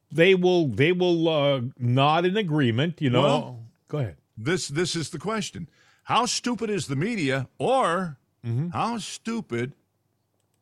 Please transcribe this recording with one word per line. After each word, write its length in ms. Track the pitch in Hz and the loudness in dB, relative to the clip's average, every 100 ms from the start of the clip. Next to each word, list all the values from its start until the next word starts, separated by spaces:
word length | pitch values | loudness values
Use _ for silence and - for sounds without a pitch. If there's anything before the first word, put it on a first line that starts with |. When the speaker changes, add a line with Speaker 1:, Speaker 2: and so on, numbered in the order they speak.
| _ | _
Speaker 1:
They 240 | 143 180 | 4 6
will, 320 | 190 180 180 151 | 6 4 4 2
they 240 | 104 147 | 2 2
will, 380 | 185 180 170 160 | 4 2 2 2
uh, 320 | 156 143 135 123 - | 2 2 0 -4 -4
nod 460 | 120 127 143 160 | 0 4 4 4
in 120 | 180 208 | 2 0
agreement, 640 | 185 151 127 113 170 160 | 0 2 2 2 -2 -2
you 80 | 143 | 0
know. 120 | 123 | 2
Speaker 2:
Well, 380 | 143 147 131 120 113 _ _ | 4 2 -2 -12 -18 _ _
Speaker 1:
Go 120 | 151 | -6
ahead. 180 | 110 80 _ - | -6 -8 _ -8
Speaker 2:
this, 300 | 113 180 - | -4 -4 -4
this 300 | 143 180 170 | -4 -4 -4
is 140 | 147 | -8
the 100 | 147 | -8
question. 480 | 180 220 165 - 160 _ _ _ | -6 -6 -6 -10 -14 _ _ _
How 240 | - 190 240 | -2 0 0
stupid 440 | - 247 240 220 | -2 -4 -4 -2
is 180 | 196 123 | -4 -4
the 80 | 135 | -4
media, 520 | 196 226 135 135 123 _ | -2 -2 0 -2 -4 _
or 580 | 185 262 196 175 180 139 _ _ | 0 2 2 0 -4 -10 _ _
Speaker 1:
Mm-hmm. 260 | 117 117 170 | -4 -4 -2
Speaker 2:
how 280 | 139 202 233 | -2 -4 -4
stupid 760 | - - 220 233 - 117 127 - _ _ _ _ _ _ _ _ | -8 -12 -8 -8 -4 -4 -4 -8 _ _ _ _ _ _ _ _